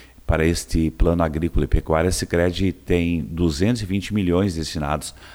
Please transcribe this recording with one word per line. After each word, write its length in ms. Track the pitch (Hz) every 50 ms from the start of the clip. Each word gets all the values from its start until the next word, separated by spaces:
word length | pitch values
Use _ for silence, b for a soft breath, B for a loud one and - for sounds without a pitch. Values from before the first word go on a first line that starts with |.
| B B B B -
Para 180 | - 80 80 80
este 440 | 82 85 - - - - 85 80 78
plano 320 | - - - 82 85 85 85
agrícola 420 | 78 73 80 82 82 - 82 73
e 20 |
pecuário, 420 | - - - - - 80 80 85 90
a 20 |
Sicredi 600 | - - - - 92 85 87 90 87 87 98 92
tem 500 | 85 - - - 90 87 85 85 85 82
duzentos 600 | 62 53 82 80 87 82 73 71 92 110 123 117
e 40 | 107
vinte 280 | 92 95 101 90 - 104
milhões 420 | 107 95 87 85 90 101 101 82
destinados 580 | 80 78 - - 82 71 71 76 76 - - B B B B